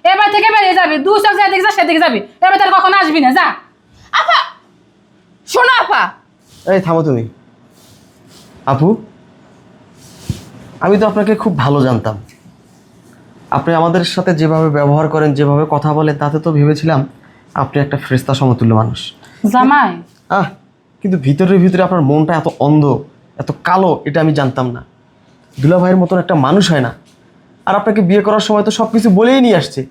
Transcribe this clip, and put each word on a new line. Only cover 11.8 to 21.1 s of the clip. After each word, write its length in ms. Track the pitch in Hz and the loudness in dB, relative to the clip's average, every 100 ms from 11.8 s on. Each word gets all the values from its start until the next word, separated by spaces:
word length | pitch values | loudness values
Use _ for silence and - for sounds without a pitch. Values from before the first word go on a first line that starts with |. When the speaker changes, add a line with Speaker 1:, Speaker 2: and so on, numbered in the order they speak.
Speaker 3:
জানতাম। 360 | 131 117 107 104 - _ - _ _ _ _ _ - - - - - | 0 0 -4 -8 -16 _ -20 _ _ _ _ _ -20 -20 -20 -20 -8
আপনি 240 | 143 160 165 | -4 0 0
আমাদের 280 | 170 180 | 2 0
সাথে 320 | 170 - 185 160 | -2 -4 -2 0
যেভাবে 340 | 156 160 160 | 0 0 0
ব্যবহার 400 | 147 143 147 156 | 0 2 2 0
করেন, 240 | 151 151 | 0 0
যেভাবে 320 | 139 143 143 156 | 0 0 0 0
কথা 240 | 147 151 | -2 0
বলেন, 240 | 151 151 147 | 0 -2 -2
তাতে 220 | 147 151 | -4 -2
তো 120 | 165 | -2
ভেবেছিলাম 560 | 151 147 151 160 143 139 - - - _ | 0 2 0 0 -2 -2 -10 -20 -20 _
আপনি 280 | - 139 147 | -6 -4 -2
একটা 160 | 143 139 | -2 -6
ফেরেশতা 360 | - 127 131 | -4 -4 -2
সমতুল্য 420 | 131 131 123 113 110 | -2 0 0 2 2
মানুষ। 380 | 113 120 - - - - 208 | 0 -6 -14 -20 -20 -6 -2
Speaker 1:
জামাই। 560 | 247 254 285 220 170 - _ _ | 2 2 2 0 -4 -16 _ _
Speaker 3:
আহ, 160 | 190 - - _ _ _ _ | -4 -4 -8 _ _ _ _
কিন্তু 180 | 202 | -4